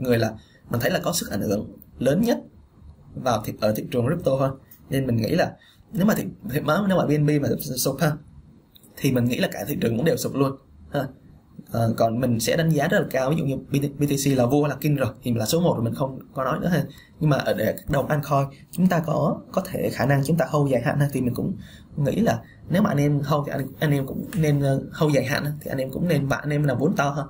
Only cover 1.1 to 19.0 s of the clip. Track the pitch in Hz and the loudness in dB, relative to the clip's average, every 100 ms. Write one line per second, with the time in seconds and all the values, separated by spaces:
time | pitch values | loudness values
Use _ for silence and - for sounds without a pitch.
1.1 | - - 107 - 101 104 - - - 127 | -4 -4 -4 -2 -2 -4 -14 -20 -2 0
2.1 | 156 233 - - - - - - - - | 2 2 0 -4 -20 -20 -20 -20 -20 -18
3.1 | - 127 113 117 - 107 110 - 123 120 | -8 -2 -2 -4 -4 -2 -2 -2 -2 0
4.1 | 170 - 135 135 135 - - - 135 131 | 0 4 4 4 -2 -14 -20 -4 -2 2
5.1 | 117 110 170 156 - _ _ - 220 202 | 2 2 2 0 -2 _ _ -8 0 2
6.1 | - - - 104 139 147 160 202 180 143 | 2 -2 -8 -6 -4 0 0 2 2 2
7.1 | 147 147 147 131 - - 127 - - 165 | 2 4 2 2 -2 -4 -4 -2 0 -2
8.1 | - - - - - _ - - - 143 | -2 -8 -20 -20 -20 _ -20 -20 -4 0
9.1 | 123 120 123 185 - 101 143 113 113 160 | 2 2 0 -2 -4 -6 -2 -2 0 0
10.1 | 120 120 123 135 135 - - - 143 135 | 0 -2 0 -2 -2 -14 -20 -8 -6 -6
11.1 | - - - _ - - 113 113 - 113 | -10 -20 -20 _ -20 -6 0 0 2 2
12.1 | 113 127 113 - 170 165 151 151 202 143 | 2 0 0 0 0 2 2 2 0 0
13.1 | 131 131 165 139 135 - 139 143 143 143 | 0 0 0 -2 -4 -2 -2 -2 -2 0
14.1 | 139 143 131 120 147 147 131 156 139 123 | 0 2 2 4 2 2 0 0 0 0
15.1 | - 127 113 110 160 147 127 117 117 135 | -4 -4 -2 0 2 2 2 -2 -2 -4
16.1 | - - - 131 160 175 170 - - - | -6 -12 -6 -4 -2 0 0 -2 -8 -20
17.1 | - 156 131 - - 110 - - 139 123 | -2 0 2 0 0 0 -2 -2 -2 0
18.1 | 147 - 143 139 - - - 185 170 | -2 0 0 0 -6 -12 0 2 2